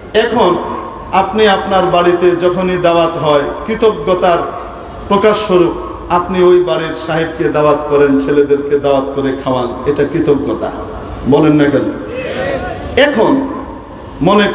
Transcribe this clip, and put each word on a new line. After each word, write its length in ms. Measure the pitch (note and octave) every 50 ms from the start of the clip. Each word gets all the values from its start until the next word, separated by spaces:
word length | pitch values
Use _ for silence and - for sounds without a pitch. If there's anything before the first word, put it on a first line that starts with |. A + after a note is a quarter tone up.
| - - -
এখন 360 | G#3 A3+ A#3+ - B3 - F3+ F3+ - - - - - - - - - - - -
আপনি 300 | F#3 G3 F#3+ - G#3+ A3 G#3 F#3+
আপনার 280 | - - G3+ G3 F#3+ F3+ F3+ E3+
বাড়িতে 340 | F3 F3 F3 F3 F3 F3+ F3+ F3 E3+ F3
যখনই 340 | F3+ F3 F3+ F#3 F#3 F#3 F3 D#3
দাওয়াত 280 | E3+ E3+ E3+ E3 D#3+ E3 - D3
হয়, 220 | D3+ D3 C#3+ C#3 C#3+ - - -
কৃতজ্ঞতার 760 | - A3 G#3+ A3+ A3 G#3 E3 - F#3 F3+ F3+ F#3+ F3+ F3 F3 - - - - - - - - - - - - -
প্রকাশস্বরূপ 680 | - G3 G3+ G3+ G#3+ G3+ - - - F3+ F3 E3+ E3+ D3+ - - - - - - - E3+ F3
আপনি 200 | - - F#3+ F3+ F3+ F3+
ওই 80 | F3+ F3+ F3+
বাড়ির 300 | E3 D#3+ D#3+ E3 D#3+ D#3+ - -
সাহেবকে 400 | - D#3+ E3 E3 D#3+ - - D#3+ D3+ C#3
দাওয়াত 240 | D3+ D3+ D3+ D3 C#3+ D3+ D3
করেন, 240 | C#3+ C#3+ C#3+ C#3 C3+ C3+
ছেলেদেরকে 560 | C3+ C#3 D3 C#3+ C#3+ C#3 C#3+ C#3 C#3+ C#3+ C#3+ C#3 C#3+
দাওয়াত 220 | C#3+ C#3 C3+ C3 - -
করে 180 | C#3 C3+ C3+ C3 C3 -
খাওয়ান, 260 | C#3 B2+ B2 A#2+ A#2+ A#2 - -
এটা 160 | D3+ C#3+ C#3+ C#3+ C#3+
কৃতজ্ঞতা। 640 | - E3 D3+ - C#3+ - - C3 A2 - - - - - - - - - - - - - - A#2 C3
বলেন 220 | - D#3 D3+ D3+ D3+
না 60 | D3 C#3+ C3+
কেন? 140 | B2+ - - - - - - - - - - - - - - - - - - - - - - - - C4+
এখন 260 | D4 C#4+ A3 G3+ D#3+ C4+ - - - - - - - - - - - - - - - - - C#3 E3+
মনে 180 | G3+ G#3 G3+ G3 -